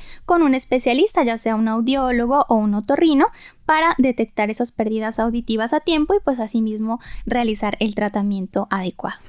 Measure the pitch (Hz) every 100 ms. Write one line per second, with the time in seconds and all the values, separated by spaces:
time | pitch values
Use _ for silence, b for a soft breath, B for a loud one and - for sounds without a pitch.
0 | B B - 349 311 262 - 254 247 247
1 | 415 - 254 226 226 220 226 226 233 269
2 | 254 247 240 277 - 226 214 208 - 285
3 | 339 277 370 B B B - 311 330 -
4 | 262 240 226 - 208 220 240 - 220 220
5 | 220 226 226 233 233 220 226 302 - 320
6 | 302 403 - 254 220 233 220 214 220 233
7 | B B - 240 233 214 208 202 220 202
8 | 208 208 202 196 185 - 202 196 185 -
9 | - -